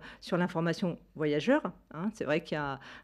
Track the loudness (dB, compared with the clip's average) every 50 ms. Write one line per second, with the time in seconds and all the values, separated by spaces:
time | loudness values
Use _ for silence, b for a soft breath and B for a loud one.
0 | B B B B -4 0 2 2 2 2 2 0 0 0 0 0 0 -2 -2 -4
1 | -10 -14 -6 -2 0 2 2 2 4 4 4 4 4 0 -6 -10 -16 -14 -8 -6
2 | -4 -4 -4 -2 0 0 2 0 0 -2 -2 -2 -2 -2 -4 -6 B B B B